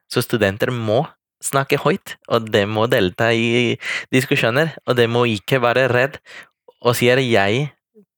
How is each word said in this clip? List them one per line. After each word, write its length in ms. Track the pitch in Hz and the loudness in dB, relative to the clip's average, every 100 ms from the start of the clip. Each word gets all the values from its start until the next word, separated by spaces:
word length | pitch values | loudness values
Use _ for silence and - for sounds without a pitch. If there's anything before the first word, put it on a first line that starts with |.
| _ | _
Så 140 | - | -4
studenter 500 | - 120 101 95 - | -2 0 0 0 -4
må 320 | 123 110 113 165 - _ _ | -4 -2 -2 -2 -10 _ _
snakke 360 | - 139 135 143 | -6 -4 -2 0
høyt, 380 | 147 190 - - - | 0 -2 -6 -18 -4
og 220 | 120 113 | -4 0
de 140 | 107 101 | 0 0
må 220 | 107 117 | 0 0
delta 420 | 127 92 - 117 | 0 0 0 0
i 440 | 117 117 117 117 - - - - | 0 0 0 0 -4 -6 -10 -4
diskusjoner, 600 | 131 127 139 117 127 160 - - | -2 0 0 0 0 -2 -4 -2
og 100 | 123 | 0
de 100 | 117 | 2
må 160 | 120 | 2
ikke 360 | 120 104 - 135 | 0 -2 -2 2
være 260 | 120 120 131 | 2 2 2
redd 300 | 120 135 - - - - _ _ _ | 2 0 -4 -20 -20 -20 _ _ _
og 140 | 117 120 | -2 2
sier, 220 | 120 127 | 2 2
"Jeg 520 | 127 110 98 117 147 - _ _ _ | 2 2 2 0 -4 -8 _ _ _